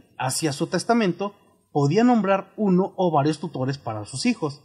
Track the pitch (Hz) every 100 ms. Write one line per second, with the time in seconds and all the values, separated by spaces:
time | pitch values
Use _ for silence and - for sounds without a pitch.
0 | _ - 131 - 156 139 165 180 - 233
1 | 202 - 202 - _ _ _ 151 143 190
2 | 247 233 190 190 190 - 202 180 190 -
3 | 180 156 143 156 175 139 131 139 - 110
4 | 104 131 247 240 151 143